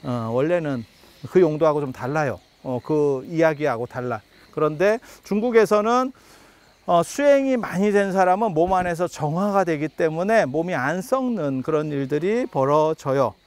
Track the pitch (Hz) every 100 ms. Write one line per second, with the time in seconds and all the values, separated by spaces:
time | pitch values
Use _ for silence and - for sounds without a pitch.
0 | 139 123 113 120 151 175 156 131 110 _
1 | - _ 131 180 165 151 160 151 143 127
2 | 123 151 143 92 _ _ 139 123 - 156
3 | 147 135 147 165 160 147 147 113 120 127
4 | 123 110 _ _ _ - 151 151 190 226
5 | - - - 202 240 226 202 208 214 247
6 | 262 - _ - _ _ _ _ - 175
7 | 170 - 285 277 269 254 196 175 208 202
8 | 196 185 185 185 226 156 175 190 180 170
9 | 175 - 151 160 208 196 180 156 151 -
10 | 165 160 190 226 151 143 170 165 131 175
11 | 180 262 254 226 147 131 127 156 156 143
12 | 135 147 175 233 254 151 135 147 156 160
13 | 147 135 120 -